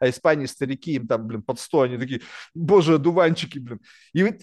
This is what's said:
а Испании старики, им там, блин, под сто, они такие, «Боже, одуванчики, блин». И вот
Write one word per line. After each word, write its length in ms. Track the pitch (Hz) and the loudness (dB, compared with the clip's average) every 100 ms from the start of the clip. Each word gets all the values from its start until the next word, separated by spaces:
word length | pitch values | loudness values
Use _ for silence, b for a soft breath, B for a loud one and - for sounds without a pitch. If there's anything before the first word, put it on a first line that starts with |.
а 80 | 127 | -2
Испании 380 | 123 160 151 135 | 2 0 0 -2
старики, 480 | - 131 135 165 139 | -6 -6 -6 -6 -6
им 120 | 117 | -2
там, 180 | 117 110 | -4 -4
блин, 140 | 110 | -8
под 160 | - 120 | -8 -8
сто, 200 | - 156 | -2 0
они 160 | 127 123 | 0 -2
такие, 240 | 127 127 B B B | -6 -8 B B B
«Боже, 420 | 165 165 202 160 156 | -6 4 4 6 4
одуванчики, 600 | 160 175 165 165 156 139 | 4 4 2 0 -6 -12
блин». 220 | 120 113 b b b | -12 -14 b b b
И 80 | 165 | 0
вот 120 | 202 - | 0 0